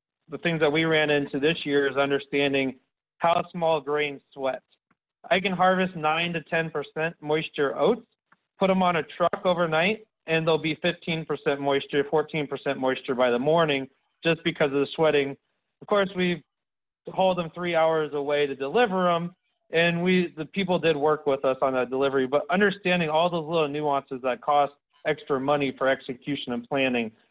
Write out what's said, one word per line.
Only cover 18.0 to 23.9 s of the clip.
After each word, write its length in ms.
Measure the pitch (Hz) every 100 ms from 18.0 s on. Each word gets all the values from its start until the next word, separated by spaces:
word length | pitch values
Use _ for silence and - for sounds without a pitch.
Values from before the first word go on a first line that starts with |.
| 151
away 340 | 143 143 147 143
to 80 | 135
deliver 540 | 135 196 240 185 180
'em, 260 | 170 175 - _ _ _
and 320 | 165 170 170
we, 300 | 180 185 175 151
the 80 | 151
people 340 | 196 185 175
did 180 | 160 147
work 300 | 151 147 147
with 180 | 135 135
us 120 | 131
on 120 | 135
that 180 | 131 120
delivery, 340 | 131 139 135 131
but 160 | 143 -
understanding 600 | 180 202 190 185 180 160
all 200 | 156 175
those 180 | 170 151
little 200 | 165 151
nuances 520 | 147 151